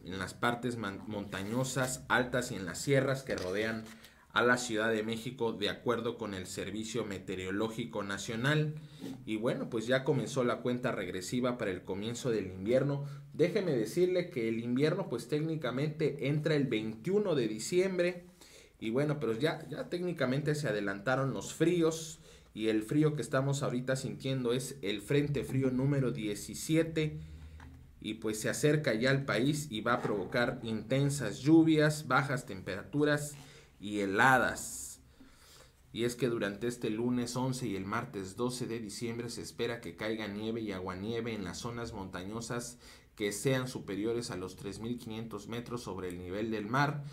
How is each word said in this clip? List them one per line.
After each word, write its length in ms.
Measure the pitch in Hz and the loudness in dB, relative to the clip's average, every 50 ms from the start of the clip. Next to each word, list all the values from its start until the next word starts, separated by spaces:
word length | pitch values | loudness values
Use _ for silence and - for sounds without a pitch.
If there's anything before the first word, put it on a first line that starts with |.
| - | -12
en 140 | - 90 95 | -8 -6 -6
las 160 | 92 92 - | -6 -6 -6
partes 440 | - - 120 117 117 - 123 117 113 | 0 0 0 0 2 0 -2 -2 -2
man-, 260 | 107 98 98 - - | -2 -4 -4 -6 -8
montañosas, 1000 | - 107 104 101 98 92 92 95 101 113 127 131 135 - 139 127 123 - - - - | -6 -6 -6 -6 -4 -6 -6 -4 -2 0 0 0 0 0 0 0 0 -2 -6 0 2
altas 420 | 104 117 127 123 - 127 120 - | 4 4 4 4 0 -2 -2 -2
y 40 | 117 | -4
en 100 | 92 95 | -6 -6
las 140 | 87 87 - | -6 -6 -4
sierras 420 | - 143 139 135 127 135 131 135 | 0 4 4 4 4 4 0 -2
que 140 | - - 107 | -2 -4 -4
rodean 480 | 92 92 90 92 101 110 113 113 110 110 - - - - - - - - _ | -2 -2 -2 -2 0 0 0 -2 -4 -6 -10 -16 -18 -20 -20 -20 -20 -20 _
a 120 | - 107 113 | 2 4 6
la 140 | 123 123 123 | 6 6 4
Ciudad 340 | - - 113 104 107 113 | 2 0 0 2 2 2
de 100 | 113 110 | 2 2
México, 520 | 107 110 113 113 - 135 - - 117 113 113 | 0 -2 -4 -4 -6 -8 -4 -2 -2 -2 0
de 160 | - 101 95 | 0 0 -2
acuerdo 460 | 85 - - 127 120 113 113 120 117 | -2 -2 0 0 0 0 0 -2 -4
con 200 | - 113 104 98 | -4 -6 -6 -6
el 100 | 92 92 | -6 -8
Servicio 580 | - - - 92 95 95 107 110 110 - 120 107 | -8 -6 -6 -6 -4 -4 -6 -6 -4 -4 -4 -4
Meteorológico 1000 | 104 98 92 - - 98 92 92 92 95 101 110 113 110 - 117 - - 107 98 | -2 -4 -8 -6 -6 -6 -4 -4 -4 -2 0 -2 -2 -2 -4 -6 -4 -4 -4 -4
Nacional. 720 | 98 101 98 - - 113 113 120 139 151 151 151 151 147 - - - - - - - - - - | -4 -4 -6 -4 -4 -4 0 2 4 4 4 2 0 -2 -6 -10 -14 -16 -12 -12 -10 -10 -10 -6
Y 120 | - 107 107 | -4 -4 0
bueno, 340 | 110 127 175 - 254 - | 0 0 0 0 -4 -4
pues 160 | - 113 110 117 | -4 -4 2 2
ya 160 | 127 135 139 | 2 2 4
comenzó 400 | - 147 127 110 101 - 135 123 | 2 2 2 0 0 0 0 2
la 180 | 120 113 110 | 2 0 0
cuenta 300 | - 127 123 123 123 120 | 0 -2 -2 0 0 -2
regresiva 680 | 110 104 98 87 90 92 90 - - 123 123 127 123 123 | -2 -2 -4 -4 -4 -6 -6 -2 -2 0 0 0 0 0
para 140 | 113 101 | -2 -2
el 120 | 92 87 - | -2 -4 -4
comienzo 460 | - 95 95 104 113 120 117 - 131 | -6 -4 -4 -4 -4 -6 -4 -2 0
del 160 | 113 107 95 | 0 0 0
invierno. 600 | 92 92 92 95 104 123 131 139 143 143 143 - - - - - - - | -2 -6 -4 0 4 4 4 4 4 0 -2 -4 -6 -10 -12 -14 -16 0
Déjeme 380 | - 151 175 180 214 190 175 | 2 2 2 4 0 0 2
decirle 580 | 147 120 107 - - 175 180 180 180 180 170 175 | 2 2 0 0 2 2 4 4 4 2 0 0
que 180 | - 131 113 113 | -2 -2 0 0
el 120 | 113 113 | 0 0
invierno, 500 | 120 120 123 127 143 156 170 196 185 - | 0 0 2 4 4 4 2 0 -2 -2
pues, 180 | 127 117 117 - | -4 -4 -2 -2
técnicamente 1000 | 151 151 151 160 160 156 - 120 117 127 147 156 151 - 160 135 - - 117 135 | -2 0 0 0 -2 -2 -2 -2 0 0 0 -2 0 0 0 0 0 0 0 0
entra 280 | 151 156 151 165 156 | 0 2 2 4 4
el 120 | 147 135 120 | 4 4 4
veintiuno 640 | 117 107 110 110 110 - - 165 190 208 208 196 160 | 2 0 0 -2 -6 -4 -2 2 2 2 4 4 2
de 140 | 143 120 107 | 2 2 2
diciembre. 800 | 110 107 - - 180 180 185 190 185 175 175 175 180 175 - - - - - - - - - - _ _ | 0 -4 -4 0 2 4 4 4 2 2 2 2 0 -2 -10 -16 -20 -20 -20 -20 -20 -20 -20 -20 _ _
Y 120 | - 110 | -4 0
bueno, 280 | 110 131 147 151 147 - | 2 2 2 2 0 0
pero 140 | - 113 113 | 0 0 0
ya, 340 | 113 131 156 165 - - - | 2 2 0 0 0 -6 -8
ya 220 | 147 - - - | -8 -8 -6 -4
técnicamente 640 | - 175 180 180 165 - 131 123 127 143 147 147 151 | -4 -2 -2 -2 0 0 2 2 2 2 2 0 0
se 140 | 147 147 120 | 0 0 0
adelantaron 640 | 104 104 101 101 98 98 101 131 131 135 135 135 117 | 0 0 0 -2 -4 -2 0 0 2 2 2 0 0
los 220 | 98 - - - | -2 -6 -8 0
fríos. 640 | - 165 175 180 175 160 160 160 - - - - - - - - - - - - | 2 4 4 6 6 4 4 2 0 -6 -10 -12 -14 -18 -20 -20 -20 -20 -14 -8
Y 140 | 104 107 110 | -2 2 4
el 160 | 110 110 107 | 4 2 2
frío 320 | - 143 147 156 156 151 | 2 4 4 6 6 4
que 80 | 147 113 | 2 -2
estamos 400 | - - 135 135 143 139 139 147 | 0 2 2 2 2 0 0 0
ahorita 320 | 110 123 123 123 - 131 | 0 0 -2 0 0 -2
sintiendo 580 | 131 - 117 101 98 - 131 131 131 127 117 120 | 0 0 -4 -6 -4 -4 -2 -2 0 2 2 2
es 240 | 131 135 - - - - | 2 0 -4 -8 -6 -4
el 180 | 98 107 101 | -2 -2 -2
Frente 420 | - - 143 143 143 - 143 131 110 | 0 2 2 4 4 4 0 0 0
Frío 280 | - 131 131 135 131 | 0 0 2 2 4
número 400 | 127 123 131 139 143 139 131 120 | 2 2 2 4 4 4 2 2
diecisiete. 1080 | - 107 107 107 104 101 - - 104 - - - 160 160 165 160 160 160 156 151 151 - - - - - - - - - - - - - - - - - | 0 0 -2 -2 -4 -4 -6 -8 -8 -8 -2 2 4 4 4 2 0 0 0 0 -2 -6 -10 -12 -14 -14 -14 -16 -16 -16 -18 -18 -18 -18 -20 -20 -20 -10
Y 140 | - 104 107 | -8 -8 -8
pues 260 | - - 113 107 107 | -4 -2 -4 -2 0
se 100 | - 120 | 0 -2
acerca 440 | 104 - - 147 151 151 151 139 113 | 0 4 4 4 4 4 4 2 2
ya 160 | 110 117 131 | 4 4 4
al 160 | 139 139 139 | 4 4 4
país 460 | - 104 107 120 143 156 151 - - | 2 2 4 4 4 2 2 -2 -4
y 100 | 110 107 | -6 -2
va 120 | 101 117 120 | 2 2 2
a 80 | 120 - | 2 2
provocar 560 | - 110 101 90 - - 123 120 123 - - | 0 -2 -2 -2 0 2 2 2 2 0 -4
intensas 800 | - 117 110 107 98 - 131 135 143 143 139 - 127 104 98 - | -4 -4 -4 -4 -2 0 2 2 2 2 2 0 -2 -4 -4 0
lluvias, 680 | 127 143 160 165 160 156 156 151 151 156 151 - - 120 | 4 8 8 10 10 8 8 6 6 4 4 2 -2 2
bajas 380 | 127 135 139 135 139 - - | 2 2 4 2 0 -2 -4
temperaturas 880 | - 101 95 92 - 92 98 101 - - 143 147 139 147 147 147 - - - - - - - - - - - | -6 -10 -8 -6 -4 -4 -4 -6 -4 0 2 4 4 4 2 0 -4 -8 -12 -16 -20 -20 -20 -20 -20 -20 -12
y 200 | - 101 208 104 | -8 -4 0 0
heladas. 1000 | 101 98 190 113 120 135 131 123 107 87 107 - - - - - - - - - - - - - - - - - - - - - - - - _ - - - | 2 2 6 8 8 8 10 8 6 4 0 -2 -6 -8 -8 -10 -10 -12 -14 -16 -20 -20 -20 -20 -20 -20 -20 -20 -20 -20 -20 -20 -20 -20 -20 _ -20 -12 -4
Y 100 | 104 113 | 0 0
es 140 | 120 120 - | 0 0 2
que 100 | 139 123 | 0 0
durante 400 | 117 113 104 101 101 101 107 120 | 2 2 0 -2 -2 -2 -2 -4
este 220 | 120 120 - 117 | -2 -2 -2 -2
lunes 480 | 107 107 117 123 123 123 120 117 - 127 | 0 2 2 2 2 2 0 0 -2 -2
once 280 | 127 131 127 131 131 | 0 0 0 -2 -2
y 120 | 110 98 95 | -4 -4 -4
el 80 | 95 | -4
martes 500 | 98 107 113 127 135 - 101 95 95 95 | -2 -4 -4 -4 -4 -6 -8 -8 -8 -4
doce 300 | 110 120 127 123 - 123 107 | -2 -2 -2 0 -2 -4 -4
de 140 | 113 120 | -4 -6
diciembre 480 | 113 101 98 - 120 117 117 117 120 117 | -6 -8 -8 -6 -6 -6 -4 -4 -6 -6
se 120 | 117 104 | -6 -8
espera 380 | 85 - - - 117 117 120 117 | -10 -10 -4 -4 -2 -2 -2 -4
que 160 | - 87 82 | -6 -10 -8
caiga 320 | - 110 110 113 110 110 101 | -6 -4 -4 -2 -2 -4 -6
nieve 320 | 101 104 110 110 113 117 | -6 -4 -4 -2 -2 -2
y 140 | 113 104 95 | -4 -4 -4
aguanieve 600 | 92 92 95 90 92 98 110 117 117 117 120 113 | -4 -4 -6 -6 -4 -4 -4 -4 -2 -2 -4 -4
en 120 | 104 95 | -4 -4
las 140 | 87 87 - | -6 -6 -6
zonas 340 | - 120 117 120 117 113 117 | -8 -6 -6 -6 -8 -8 -8
montañosas 840 | 104 95 92 92 90 92 95 107 117 113 - 127 120 120 - - - - - - - - - _ | -8 -10 -8 -8 -8 -8 -6 -6 -6 -6 -4 -6 -6 -6 -8 -12 -14 -18 -20 -20 -20 -20 -20 _
que 160 | - 107 104 | -2 -2 -2
sean 380 | 101 - - 139 135 131 127 127 | 0 0 2 2 2 2 0 -2
superiores 600 | - 113 - - 98 98 104 113 117 120 120 120 | -6 -8 -6 -4 -4 -2 0 0 0 0 -2 -4
a 60 | 110 90 | -6 -6
los 200 | 92 92 - - | -6 -8 -8 -8
tres 220 | - 101 98 101 | -10 -8 -8 -6
mil 160 | 107 117 123 120 | -4 -4 -4 -4
quinientos 500 | - 113 110 110 113 113 104 101 101 - | -6 -8 -8 -8 -8 -8 -8 -10 -8 -6
metros 360 | 110 120 120 - 117 120 - | -8 -8 -6 -6 -8 -8 -6
sobre 260 | 107 95 92 92 90 | -6 -8 -6 -6 -6
el 80 | 90 87 | -6 -6
nivel 340 | 90 87 90 104 110 113 | -8 -6 -4 -4 -2 -2
del 160 | 110 107 101 104 | -2 -4 -4 0
mar. 380 | 117 139 147 143 147 - - - | 0 2 2 2 0 -4 -8 -10